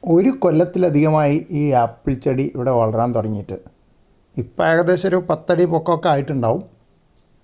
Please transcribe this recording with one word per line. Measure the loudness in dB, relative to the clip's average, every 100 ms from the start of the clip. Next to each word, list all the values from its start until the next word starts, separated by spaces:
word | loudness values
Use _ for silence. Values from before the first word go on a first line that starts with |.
| 2
ഒരു | 2 4
കൊല്ലത്തിലധികമായി | 2 0 2 0 0 0 2 2 2 2 0 -2
ഈ | -4 0
ആപ്പിൾ | 2 0 -4 -6
ചെടി | -4 -2 -2 -4 -4
ഇവിടെ | 0
വളരാൻ | 0 0 0 -2 -2
തുടങ്ങിയിട്ട്. | -4 -6 -8 -14 -14 _ _ _ _ _ _ -10
ഇപ്പം | -10 -2 0
ഏകദേശം | 2 2 0 2
ഒരു | -2 -2
പത്തടി | -6 0 0 2
പൊക്കമൊക്കെ | 0 0 0 2
ആയിട്ടുണ്ടാവും. | 0 -2 -2 -2 -2 -6 _ _ _ _ _ _ _